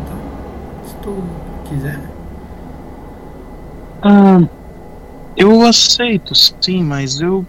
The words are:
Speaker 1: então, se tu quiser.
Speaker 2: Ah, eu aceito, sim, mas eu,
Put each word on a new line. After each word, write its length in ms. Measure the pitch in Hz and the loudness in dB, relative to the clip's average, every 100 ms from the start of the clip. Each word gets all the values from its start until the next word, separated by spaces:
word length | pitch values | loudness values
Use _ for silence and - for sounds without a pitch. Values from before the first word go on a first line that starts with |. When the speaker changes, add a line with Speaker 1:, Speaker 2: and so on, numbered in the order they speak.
Speaker 1:
então, 840 | - - - - - - - - - | -10 -10 -12 -12 -14 -14 -14 -14 -16
se 60 | - | -12
tu 260 | 208 190 180 165 - - - | -10 -8 -8 -10 -12 -12 -8
quiser. 320 | 143 139 143 - - - - - - - - - - - - - - - - - - - - | -8 -6 -10 -12 -14 -14 -16 -16 -16 -16 -16 -16 -16 -16 -16 -18 -18 -18 -16 -16 -16 -16 -2
Speaker 2:
Ah, 380 | 202 202 196 185 160 - - - - - - - - - | 6 8 8 8 4 0 -18 -18 -18 -20 -20 -18 -14 2
eu 280 | 196 226 | 6 8
aceito, 680 | 233 226 - - 240 202 - | 6 4 2 2 2 0 0
sim, 480 | - - - - 185 | 0 0 0 -2 0
mas 380 | 156 139 135 139 | 0 -2 -4 -2
eu, 260 | 170 190 | 0 0